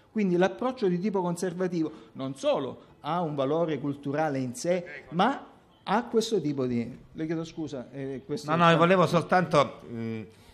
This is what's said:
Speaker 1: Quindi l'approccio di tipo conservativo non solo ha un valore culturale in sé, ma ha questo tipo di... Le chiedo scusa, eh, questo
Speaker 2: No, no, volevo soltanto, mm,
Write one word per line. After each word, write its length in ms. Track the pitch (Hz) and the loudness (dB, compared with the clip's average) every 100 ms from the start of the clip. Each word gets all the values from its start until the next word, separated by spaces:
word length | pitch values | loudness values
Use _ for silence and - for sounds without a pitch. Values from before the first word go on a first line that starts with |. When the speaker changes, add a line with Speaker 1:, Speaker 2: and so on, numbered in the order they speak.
| _ | _
Speaker 1:
Quindi 240 | 220 196 175 | -2 2 4
l'approccio 520 | 185 185 247 254 196 | 2 2 -4 0 0
di 100 | 175 | 0
tipo 220 | 214 202 | 0 0
conservativo 720 | 175 170 185 170 185 175 156 - - | -2 -2 -4 -2 -2 0 -2 -6 -16
non 220 | 131 135 | -10 -8
solo 540 | 135 294 220 127 117 - - | -4 0 0 -2 -8 -18 -12
ha 200 | 143 175 | -4 -2
un 140 | 165 | -2
valore 440 | 147 135 160 165 143 | 0 0 2 0 -2
culturale 600 | 143 139 135 143 156 135 | -4 -4 -4 -2 0 0
in 160 | 127 | -4
sé, 500 | 117 175 180 175 143 - | -4 -2 -2 -4 -12 -6
ma 360 | 160 220 277 - - _ _ | 0 0 0 -8 -20 _ _
ha 220 | - 208 | -2 -2
questo 360 | 240 226 220 202 | 0 0 0 0
tipo 260 | 147 135 127 | 0 0 0
di... 320 | 120 117 135 - | 0 -4 -8 -16
Le 140 | - 160 | -8 -4
chiedo 180 | 165 | -4
scusa, 460 | 160 - 151 139 117 | -6 -8 -8 -8 -10
eh, 320 | 139 135 131 - | -10 -8 -8 -6
questo 280 | 147 147 | -6 0
Speaker 2:
No, 140 | 165 170 | 4 6
no, 80 | 165 | 6
volevo 300 | 170 185 160 | 6 6 6
soltanto, 760 | 165 - 185 165 156 120 - - | 2 2 2 4 4 2 -2 -12
mm, 340 | 117 113 110 104 - - | -8 -6 -8 -10 -18 -20